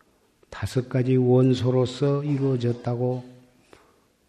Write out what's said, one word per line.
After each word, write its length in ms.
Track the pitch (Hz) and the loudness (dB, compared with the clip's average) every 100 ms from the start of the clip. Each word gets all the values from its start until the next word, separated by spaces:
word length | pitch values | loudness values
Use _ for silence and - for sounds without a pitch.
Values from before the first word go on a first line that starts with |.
| _ _ _ _ - | _ _ _ _ -20
다섯 400 | - 98 127 123 | -12 -6 -6 -2
가지 260 | 127 123 131 | -2 2 2
원소로서 1080 | 123 127 131 123 123 127 123 - 143 143 | 4 4 4 2 2 2 0 0 0 0
이루어졌다고 1000 | 147 139 135 127 120 120 127 120 123 127 123 - _ _ _ - _ _ _ _ | -2 -2 0 0 -2 -4 -4 -4 -2 -4 -10 -20 _ _ _ -20 _ _ _ _